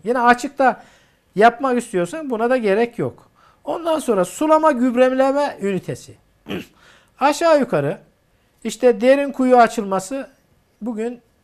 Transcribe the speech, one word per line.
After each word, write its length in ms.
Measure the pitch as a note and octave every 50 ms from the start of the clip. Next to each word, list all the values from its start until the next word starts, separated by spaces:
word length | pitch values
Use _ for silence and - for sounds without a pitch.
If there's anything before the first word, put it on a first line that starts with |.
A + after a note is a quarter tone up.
| -
Yine 160 | G#3 B3 B3+
açıkta 640 | A#3 A#3+ A#3+ A#3+ - C#4 - - C4+ B3 G#3 - - _ _ _ _ _ _ _ _ _ -
yapmak 420 | F3+ G#3+ A#3 A#3 - C4+ C4 B3 A#3+
istiyorsan 520 | A#3+ - - F3+ F3 E3+ D4+ D#4+ D#4 C4+
buna 200 | A3+ G#3+ A#3 A#3+
da 60 | C4
gerek 420 | C4 A3 G3 F#3+ A3 A#3 A#3 - -
yok. 300 | D3 A#2 - - _ _ _ _ _ _ _ _ -
Ondan 340 | C#4+ D#4+ F4 D#4+ E4 D#4+ D4+
sonra 260 | - - A3 F#3+ F3
sulama 480 | F3+ - - D4+ D#4 D#4 D#4 D#4 D#4
gübreleme 840 | C#4+ A#3 B3+ C4 A3+ B3 B3+ B3+ C4 C4 C4 C4+ C4+ C#4+ C#4+ A#3+ - -
ünitesi. 540 | G3 G3+ F#3+ F3+ - D#3+ B2+ - - - - _ _ _ _ _ _ -
<clears throat> 40 | - F3+ - - _ _ _ _ _ _ _ _ _ -
Aşağı 400 | B3+ D4 D4 - E4+ E4 D#4 D4
yukarı 380 | A#3+ - F#3 D3+ C#3 D3 G3 - _ _ _ _ _ _ _ _ _ _ _ _ -
işte 360 | A3 - - C4 B3 A#3 G3
derin 320 | A#3 B3+ C#4 C#4 C#4+ C#4
kuyu 240 | - - C4 B3+ B3+
açılması 720 | B3 A3+ A3 - A#3+ G3+ G3 F#3+ F#3 F#3 - C4+ C#4 A3+ - _ _ _ _ _ _ _ _ _ -
bugün 400 | G#3 B3 A3 G#3 A3+ A#3+ B3 A#3+ _ _ _ _